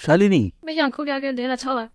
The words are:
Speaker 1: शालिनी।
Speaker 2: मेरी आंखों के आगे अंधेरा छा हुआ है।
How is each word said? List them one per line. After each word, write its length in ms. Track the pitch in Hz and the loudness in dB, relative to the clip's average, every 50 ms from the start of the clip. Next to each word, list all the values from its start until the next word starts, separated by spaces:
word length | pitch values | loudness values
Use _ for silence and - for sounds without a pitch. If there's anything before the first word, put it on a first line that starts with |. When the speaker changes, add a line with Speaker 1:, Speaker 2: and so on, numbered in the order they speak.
| - | 0
Speaker 1:
शालिनी। 460 | - 151 180 202 208 196 151 110 90 - _ - | 2 4 4 6 4 4 4 2 0 -2 _ -10
Speaker 2:
मेरी 160 | 320 311 320 | -4 -2 0
आंखों 240 | 302 277 - - 294 | 0 0 -2 -4 -6
के 60 | 285 | -4
आगे 160 | 277 269 277 | -4 -4 -4
अंधेरा 300 | 269 262 247 240 254 262 | -4 -4 -4 -4 -4 -4
छा 140 | 247 - 262 | -4 -4 -4
हुआ 100 | 269 247 | -4 -4
है। 80 | 220 226 | -6 -8